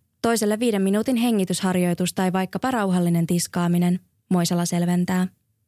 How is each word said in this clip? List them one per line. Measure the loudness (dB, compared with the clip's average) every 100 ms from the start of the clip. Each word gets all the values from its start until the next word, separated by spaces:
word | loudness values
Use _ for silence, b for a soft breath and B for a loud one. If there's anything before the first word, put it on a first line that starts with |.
| _ _
toiselle | -2 0 0 0
viiden | 0 0
minuutin | 0 0 0 0
hengitysharjoitus | 2 0 0 -2 0 2 0 0 -2
tai | -2 -2
vaikkapa | 0 -2 -4 -2
rauhallinen | -2 0 2 2 0 0
tiskaaminen, | -2 -2 -2 0 2 2 0 -6 _ -2
Moisala | 0 0 0
selventää. | -2 -2 0 0 0 -2 -2 -6 _ _